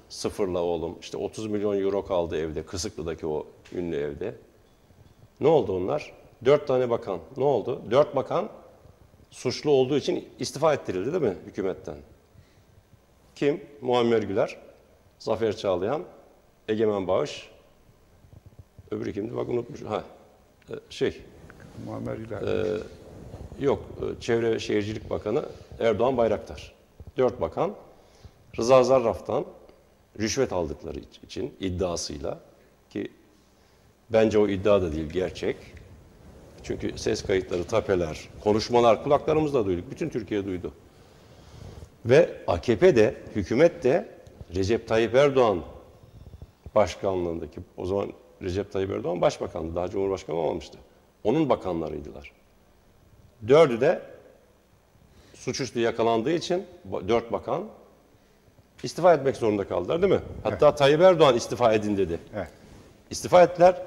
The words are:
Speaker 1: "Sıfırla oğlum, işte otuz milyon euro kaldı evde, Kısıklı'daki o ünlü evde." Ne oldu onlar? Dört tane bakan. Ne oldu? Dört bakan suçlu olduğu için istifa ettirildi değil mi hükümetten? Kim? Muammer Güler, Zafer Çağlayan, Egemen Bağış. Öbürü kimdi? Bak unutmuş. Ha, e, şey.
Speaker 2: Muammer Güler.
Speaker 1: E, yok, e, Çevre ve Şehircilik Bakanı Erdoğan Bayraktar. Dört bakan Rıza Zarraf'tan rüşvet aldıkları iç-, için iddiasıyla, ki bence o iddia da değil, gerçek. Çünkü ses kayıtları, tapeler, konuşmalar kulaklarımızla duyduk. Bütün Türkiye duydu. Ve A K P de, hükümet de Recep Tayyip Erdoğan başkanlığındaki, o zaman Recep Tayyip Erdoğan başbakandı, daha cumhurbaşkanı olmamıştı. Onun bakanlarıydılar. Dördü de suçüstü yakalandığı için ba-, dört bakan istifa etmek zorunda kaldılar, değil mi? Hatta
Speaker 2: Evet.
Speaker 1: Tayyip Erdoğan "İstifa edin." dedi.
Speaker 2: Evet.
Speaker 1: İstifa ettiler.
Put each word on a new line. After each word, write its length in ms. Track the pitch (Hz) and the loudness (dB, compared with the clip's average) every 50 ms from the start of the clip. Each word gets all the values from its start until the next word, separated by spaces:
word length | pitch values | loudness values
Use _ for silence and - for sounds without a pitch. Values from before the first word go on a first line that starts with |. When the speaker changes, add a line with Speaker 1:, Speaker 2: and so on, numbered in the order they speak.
| - _ | -20 _
Speaker 1:
"Sıfırla 500 | - - - 113 - - 107 95 90 92 | -12 -8 -6 -6 -4 -4 -4 -2 -2 -2
oğlum, 380 | 85 87 87 82 80 85 87 - | -2 -2 -2 -2 -4 -6 -8 -12
işte 160 | - - - - | -12 -12 -8 -6
otuz 300 | - 98 - - 110 110 | -6 -6 -6 -8 -6 -4
milyon 340 | 104 104 98 104 101 98 | -4 -2 0 0 0 0
euro 240 | 95 98 98 101 92 | 0 0 0 -2 -2
kaldı 320 | - 98 87 85 82 87 80 | 0 0 0 0 0 -2 -4
evde, 260 | 78 82 78 82 78 | -4 -4 -6 -8 -8
Kısıklı'daki 640 | - - 92 92 107 - - - 82 80 73 - 80 | -8 -8 -8 -8 -8 -8 -8 -8 -8 -8 -6 -4 -4
o 200 | 76 76 - - - - _ - - | -4 -4 -6 -8 -14 -20 _ -10 -8
ünlü 200 | 90 87 85 82 | -6 -4 -4 -4
evde." 400 | 71 71 76 73 73 87 107 123 - - _ _ _ _ _ _ _ _ _ _ _ - - - _ - _ _ _ | -4 -4 -6 -6 -8 -8 -10 -10 -12 -18 _ _ _ _ _ _ _ _ _ _ _ -20 -20 -20 _ -20 _ _ _
Ne 80 | - 143 | 2 4
oldu 300 | 165 147 107 95 95 92 | 4 4 2 2 -2 -2
onlar? 360 | 90 104 139 151 - - - - - - - _ 113 | -2 -2 -4 -4 -6 -10 -16 -20 -20 -20 -20 _ 2
Dört 220 | 123 143 147 147 - | 4 4 4 4 0
tane 220 | 131 127 127 120 | 0 0 2 0
bakan. 300 | 117 110 - 104 95 87 82 - - 131 | 0 -2 -2 -6 -8 -8 -8 -12 -6 -2
Ne 60 | 123 | 0
oldu? 380 | 147 139 113 92 - - - - 92 | 0 0 0 -2 -4 -6 -8 -4 2
Dört 240 | 107 135 151 151 - | 2 4 4 4 0
bakan 340 | 135 123 - 131 160 190 220 - - - - - _ - - - _ - _ _ _ - _ | -4 -4 -2 -2 -4 -4 -4 -10 -16 -20 -20 -20 _ -20 -20 -20 _ -20 _ _ _ -20 _
suçlu 420 | - - - 127 120 - - 147 | -20 -6 -6 -6 -4 -2 0 2
olduğu 260 | 147 131 131 127 147 135 | 4 4 4 4 2 0
için 300 | - - 175 - - - - - | 0 0 -2 -4 -6 -10 -10 -8
istifa 340 | - - - 139 151 165 147 | -8 -8 -4 0 2 2 2
ettirildi 400 | - - - 95 90 92 123 160 | 2 -2 -4 -4 -4 -2 -2 -2
değil 100 | 185 151 | 0 0
mi 140 | 110 92 80 - | 0 -2 -4 -8
hükümetten? 500 | 104 - - 95 95 85 - - - 76 73 71 - - _ _ _ _ - - _ _ _ _ _ _ - _ _ - _ _ _ _ _ _ _ _ | -10 -8 -6 -4 -4 -4 -6 -8 -12 -14 -14 -16 -20 -20 _ _ _ _ -20 -20 _ _ _ _ _ _ -20 _ _ -20 _ _ _ _ _ _ _ _
Kim? 260 | - 156 143 151 180 - - - - | -2 0 0 0 0 -6 -14 -18 -8
Muammer 400 | - 123 120 123 120 117 117 113 | -2 0 2 2 4 4 4 2
Güler, 360 | 104 95 98 104 143 - - - - - - _ _ _ _ _ _ _ _ _ | 2 0 0 -2 -2 -2 -4 -10 -20 -20 -20 _ _ _ _ _ _ _ _ _
Zafer 380 | - - 110 98 113 110 98 - | -4 -4 -2 0 0 -2 -2 -2
Çağlayan, 460 | - 104 92 90 90 104 135 156 180 - - - - - _ _ _ _ _ _ _ - | -2 -2 0 0 0 -2 -2 -4 -6 -10 -16 -20 -20 -20 _ _ _ _ _ _ _ -4
Egemen 400 | 214 208 220 214 208 202 190 - | 0 0 2 2 2 0 0 0
Bağış. 420 | - 123 147 139 - - - - - - _ _ _ _ _ - _ _ _ _ _ _ - - - - - - - - - _ _ - - - | 0 0 0 -2 -6 -12 -16 -18 -20 -20 _ _ _ _ _ -20 _ _ _ _ _ _ -20 -20 -20 -20 -20 -20 -20 -20 -20 _ _ -20 -14 -10
Öbürü 220 | 107 107 113 110 95 | -10 -8 -6 -6 -6
kimdi? 220 | 101 101 117 127 | -6 -8 -6 -6
Bak 140 | 123 120 120 | -6 -4 -4
unutmuş. 320 | 123 120 117 - - - | -4 -4 -4 -6 -12 -14
Ha, 220 | - 104 107 92 - - - - - - _ _ _ _ _ _ _ - | -8 -6 -6 -6 -6 -8 -16 -20 -20 -20 _ _ _ _ _ _ _ -14
e, 40 | 113 - - - | -14 -14 -14 -16
şey. 320 | - - 139 110 82 - - - - - - - - - - - - 117 113 | -6 -4 -4 -4 -4 -6 -12 -20 -20 -20 -20 -20 -20 -20 -20 -20 -18 -16 -14
Speaker 2:
Muammer 300 | 113 110 110 117 120 117 | -12 -10 -10 -8 -8 -8
Güler. 260 | 113 110 113 107 104 | -10 -10 -10 -10 -6
Speaker 1:
E, 380 | 98 104 50 98 98 95 95 95 - - - - - - - - - - - - - - - - | -4 -2 -2 0 0 -2 -2 -4 -6 -10 -14 -20 -20 -20 -20 -20 -18 -18 -16 -16 -16 -16 -10 -4
yok, 240 | 127 139 113 - - - - - | 0 0 0 0 -2 -10 -10 -8
e, 240 | - 104 92 - | -8 -8 -8 -8
Çevre 300 | - - 117 117 113 113 | -2 0 0 0 2 0
ve 80 | 113 113 | 0 -2
Şehircilik 500 | 104 - 110 107 104 104 107 110 87 - | -2 -2 -2 0 0 -2 -6 -8 -8 -6
Bakanı 360 | 98 92 - 104 110 147 - - - - - - - - | -6 -6 -4 -2 -2 -2 -4 -6 -10 -16 -18 -18 -8 -2
Erdoğan 380 | - 117 110 95 113 131 135 120 | 0 0 2 2 0 0 2 2
Bayraktar. 560 | 117 110 104 95 - - 76 - - - - _ _ _ _ - - - - - | 2 2 0 -2 -4 -10 -16 -16 -18 -20 -20 _ _ _ _ -20 -20 -10 -2 0
Dört 240 | 127 123 - - | 0 0 0 -2
bakan 340 | 87 82 - 120 151 185 208 - - - - - - _ _ _ - - - _ _ - - - | -4 -4 -2 -2 -2 -2 -4 -8 -16 -20 -20 -20 -20 _ _ _ -20 -20 -20 _ _ -14 -8 -4
Rıza 260 | 117 117 135 131 127 | 4 6 6 8 8
Zarraf'tan 640 | 120 131 131 120 113 95 - - - 104 135 170 - - - - - - _ _ _ _ _ _ _ _ - | 6 4 4 4 2 0 -2 -4 -4 -4 -4 -4 -6 -10 -18 -20 -20 -20 _ _ _ _ _ _ _ _ -4
rüşvet 340 | 107 110 - 135 131 110 98 | -4 -2 0 0 -2 0 0
aldıkları 460 | 92 85 73 76 - - 80 73 69 | -2 -2 -4 -6 -10 -10 -12 -12 -12
iç-, 240 | - - - - - | -12 -16 -20 -20 -20
için 300 | - - - 110 143 - - | -14 -10 -8 -8 -8 -8 -6
iddiasıyla, 800 | 98 95 90 90 92 87 85 82 - - 78 73 69 85 - 82 - - _ _ _ _ _ _ _ _ | -6 -4 -2 -2 -2 -2 -2 -4 -6 -8 -10 -8 -8 -8 -10 -10 -14 -20 _ _ _ _ _ _ _ _
ki 220 | - - - - - _ _ _ _ _ _ _ _ _ _ _ _ _ _ _ _ _ _ - | -10 -8 -8 -8 -12 _ _ _ _ _ _ _ _ _ _ _ _ _ _ _ _ _ _ 0
bence 300 | 107 110 110 110 104 107 | 2 4 4 6 4 4
o 80 | 104 101 | 4 4
iddia 340 | 101 95 95 107 101 101 | 2 0 2 4 4 4
da 120 | 92 85 76 | 4 0 -2
değil, 160 | 78 80 73 | -4 -6 -4
gerçek. 480 | 80 90 92 85 - - - 98 135 - - - - - - - - - - - - - - - - - - - - - - | -2 -2 -2 -2 -4 -6 -6 -6 -6 -6 -12 -18 -20 -20 -20 -20 -20 -20 -20 -20 -20 -20 -20 -20 -20 -20 -20 -20 -20 -16 -10
Çünkü 340 | - 104 - 110 101 - - | -10 -8 -6 -6 -8 -8 -6
ses 260 | - 120 113 104 - | -4 -2 -2 -2 -2
kayıtları, 400 | - 101 95 92 - 95 87 87 | 0 0 0 0 -2 -4 -6 -4
tapeler, 640 | - - 107 95 - 98 90 87 78 76 - - - - - - | -2 -2 -2 0 2 0 0 0 -2 -4 -8 -12 -16 -18 -4 0
konuşmalar 600 | 107 104 110 107 - 120 120 120 117 110 - - | 2 2 2 0 2 2 4 6 6 4 4 2
kulaklarımızla 640 | 139 143 135 - - 156 156 156 147 139 135 107 | 2 0 2 2 0 0 2 0 2 0 0 0
duyduk. 260 | 98 92 87 90 123 | 0 -2 -2 -4 -8
Bütün 180 | 135 - 165 151 | -10 -8 -8 -6
Türkiye 360 | - 131 104 - 110 104 98 | -6 -8 -6 -4 -4 -4 -2
duydu. 280 | 98 92 90 82 78 71 - - - - - - - - - - - - - - - - - - - - - - - - - - | -4 -6 -6 -6 -10 -12 -14 -20 -20 -20 -20 -20 -20 -20 -20 -20 -20 -20 -20 -20 -20 -20 -20 -20 -18 -18 -18 -20 -20 -20 -10 2
Ve 240 | 110 123 151 175 - - - - - | 6 6 6 6 6 0 -6 -2 -2
A 140 | 92 85 | -2 0
K 160 | - - 117 104 | 2 0 2 6
P 180 | 170 190 165 | 6 6 8
de, 200 | 117 104 117 - - - - - | 8 6 4 2 -2 -10 -8 -6
hükümet 480 | 110 92 - 110 120 156 170 165 - - | -6 -4 -2 2 4 4 4 4 2 2
de 260 | 123 139 180 220 - - - - - - - - - 85 | 2 2 2 0 -4 -12 -20 -20 -20 -20 -20 -18 -8 -4
Recep 320 | 90 98 92 113 110 - - | -2 0 0 0 -2 0 0
Tayyip 280 | 113 110 117 107 104 | 0 2 2 4 4
Erdoğan 460 | 127 143 147 131 131 123 113 98 87 78 - - - - - - - - - - - - - - - - - _ _ _ - - | 4 4 6 4 4 4 4 2 0 -2 -8 -14 -20 -20 -20 -20 -20 -20 -20 -20 -20 -20 -20 -20 -20 -20 -20 _ _ _ -2 2
başkanlığındaki, 840 | 110 104 90 - - - 101 95 92 87 85 82 85 85 - - - 92 - _ - | 2 2 2 0 -4 -4 -2 -2 0 -2 -2 -4 -6 -8 -10 -12 -16 -16 -16 _ -10
o 80 | 98 | -6
zaman 280 | 90 95 101 98 - - - - - - - | -2 -2 -2 -2 -4 -8 -14 -20 -20 -18 -10
Recep 300 | - 95 87 98 98 - | -8 -4 -4 -4 -4 -4
Tayyip 200 | - 98 95 98 | -4 -4 -4 -2
Erdoğan 300 | 101 104 113 156 180 175 | -4 -4 -4 -4 -4 0
başbakandı, 540 | 165 151 - - 120 95 - 90 80 82 82 | 0 0 0 -2 -6 -8 -6 -8 -8 -6 -4
daha 120 | 87 87 90 | -4 -4 -4
cumhurbaşkanı 500 | 90 98 98 98 95 92 - - - 85 | -4 -2 -2 -2 -2 -4 -4 -6 -4 -2
olmamıştı. 400 | 80 101 107 82 - - - - - _ _ _ _ _ _ _ - | -2 -2 -2 -4 -8 -12 -18 -20 -20 _ _ _ _ _ _ _ -2
Onun 260 | 104 123 156 160 131 | 0 2 2 4 2
bakanlarıydılar. 800 | 113 - - - 87 82 80 78 78 76 73 - - 71 71 - - _ _ _ _ _ _ _ _ _ _ _ _ _ _ _ - - - - _ _ 107 104 | 2 0 0 -2 -4 -4 -4 -6 -8 -10 -12 -14 -16 -18 -18 -20 -20 _ _ _ _ _ _ _ _ _ _ _ _ _ _ _ -20 -20 -20 -20 _ _ 2 6
Dördü 340 | 135 156 165 147 120 110 | 8 8 8 8 6 2
de 200 | 123 156 196 - - - - - - - - _ _ _ _ _ _ _ _ _ _ _ _ _ - _ _ - - - - | 2 2 2 0 -4 -12 -18 -20 -20 -20 -20 _ _ _ _ _ _ _ _ _ _ _ _ _ -20 _ _ -20 -20 -20 -20
suçüstü 460 | - - - 120 - 139 117 - 120 | -10 -8 -8 -6 -6 -6 -6 -2 0
yakalandığı 520 | 113 113 113 117 113 117 113 113 110 135 | 0 0 0 0 0 2 2 2 0 0
için 340 | 170 165 147 - 175 180 202 - - - - 95 | -2 -2 -2 -2 -4 -4 -4 -8 -14 -20 -12 -10
ba-, 160 | 92 - 90 92 | -8 -6 -2 0
dört 240 | 113 117 113 - | 0 0 0 -2
bakan 320 | 101 95 92 - 120 160 202 220 - - - - _ _ _ _ _ _ _ _ _ _ _ _ _ _ _ _ _ - - | -6 -6 -4 -4 -6 -6 -6 -8 -14 -20 -20 -20 _ _ _ _ _ _ _ _ _ _ _ _ _ _ _ _ _ -14 -12
istifa 300 | 127 - - 160 185 170 | -10 -4 4 6 6 6
etmek 220 | 147 135 135 123 | 6 4 0 -2
zorunda 320 | - 120 110 104 101 98 - | 0 0 0 0 0 -2 -2
kaldılar, 340 | 101 92 87 101 143 170 | -4 -4 -2 -2 0 0
değil 120 | 185 196 156 | 2 2 2
mi? 60 | 104 - - - - - | 0 0 -4 -12 -6 -4
Hatta 240 | 110 104 - 151 147 | -4 0 4 4 4
Speaker 2:
Evet. 100 | 143 - | 6 6
Speaker 1:
Tayyip 240 | 143 135 147 156 | 4 4 6 8
Erdoğan 340 | 175 190 185 160 160 139 123 | 8 8 8 8 8 6 6
"İstifa 380 | 120 - - 131 113 120 117 110 | 4 0 -4 -2 2 4 4 4
edin." 240 | 110 104 104 104 95 | 4 2 0 0 0
dedi. 220 | 98 80 82 82 - - - | 0 -2 -2 -6 -8 -10 -10
Speaker 2:
Evet. 120 | 107 90 - - - - - - - - - - - _ _ | -10 -10 -10 -12 -20 -20 -20 -20 -20 -20 -20 -20 -20 _ _
Speaker 1:
İstifa 340 | - - - 113 156 180 175 | -12 -10 -2 4 8 8 8
ettiler. 380 | 170 - - 170 185 185 180 - | 8 6 6 6 6 6 4 -2